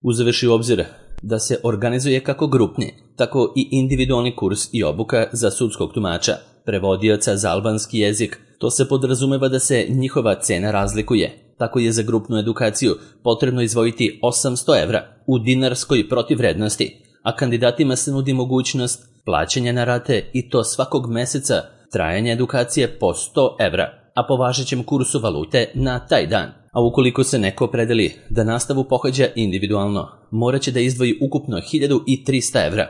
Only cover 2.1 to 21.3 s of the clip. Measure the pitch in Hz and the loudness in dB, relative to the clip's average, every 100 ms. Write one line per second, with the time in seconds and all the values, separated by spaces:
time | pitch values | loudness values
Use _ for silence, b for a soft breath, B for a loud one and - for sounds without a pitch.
2.1 | 131 131 135 156 131 104 - 110 - _ | 0 0 -2 2 4 2 0 -8 -8 _
3.1 | - 123 135 120 135 - 135 131 135 127 | -2 0 2 2 0 0 0 2 0 2
4.1 | 123 123 117 98 104 - 117 85 76 110 | 2 0 0 -2 -2 -4 -2 -2 -2 0
5.1 | 120 113 117 113 - 117 - 87 - 101 | 0 0 0 -2 0 -4 -2 -4 -2 -2
6.1 | 85 - 85 - _ - 104 95 95 107 | -2 -2 -4 -8 _ -4 -2 0 2 2
7.1 | 104 - 98 101 90 110 107 - 110 104 | 2 2 0 0 0 0 -4 -2 0 0
8.1 | 107 107 - _ _ 120 - 131 135 131 | 0 -4 -6 _ _ -2 0 0 2 0
9.1 | 127 135 135 131 131 - 131 101 131 131 | 0 0 0 0 0 2 0 2 0 0
10.1 | 151 113 95 - 90 104 101 98 107 107 | 0 0 0 0 -2 0 0 0 -2 0
11.1 | 113 82 - _ _ - 127 117 113 110 | 2 0 -4 _ _ -2 0 0 0 0
12.1 | 113 104 113 107 110 113 104 123 87 B | 0 0 -2 -2 0 -2 2 0 0 B
13.1 | B 120 113 131 123 117 113 117 113 110 | B 0 2 2 0 0 2 0 2 -2
14.1 | - 123 120 135 123 - 135 80 107 - | 0 -2 0 -2 -2 2 2 4 -2 -4
15.1 | _ - 127 113 127 131 123 - 131 104 | _ 0 0 2 2 2 -2 0 0 2
16.1 | 127 117 135 117 82 107 - - - _ | -2 0 2 2 2 -2 -4 -8 -12 _
17.1 | _ - - 131 117 123 120 147 127 - | _ -6 -4 -2 2 0 2 0 0 -2
18.1 | 139 135 131 127 127 123 135 123 - - | -2 0 -2 0 0 0 -2 -4 -6 -12
19.1 | _ - 80 82 135 120 123 120 123 - | _ -2 -2 0 -2 0 0 0 -2 0
20.1 | 117 - 131 - 131 110 - 127 143 123 | -2 0 -6 -2 -2 -2 -2 -2 -2 -2
21.1 | 117 127 | -4 -2